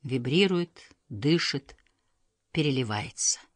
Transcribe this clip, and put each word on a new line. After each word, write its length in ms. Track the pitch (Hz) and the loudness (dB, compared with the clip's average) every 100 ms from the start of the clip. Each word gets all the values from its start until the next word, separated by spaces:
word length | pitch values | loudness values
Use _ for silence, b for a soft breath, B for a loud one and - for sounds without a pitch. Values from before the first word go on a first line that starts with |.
вибрирует, 760 | 139 127 123 156 196 180 175 - - _ _ | -4 -4 0 2 4 2 -2 -8 -20 _ _
дышит, 640 | 104 131 165 - 139 - - _ _ _ _ _ _ _ | -4 2 2 2 -6 -8 -20 _ _ _ _ _ _ _
переливается. 880 | - 151 131 120 107 101 - - - - | -2 0 0 -2 -4 -6 -4 -4 -4 -8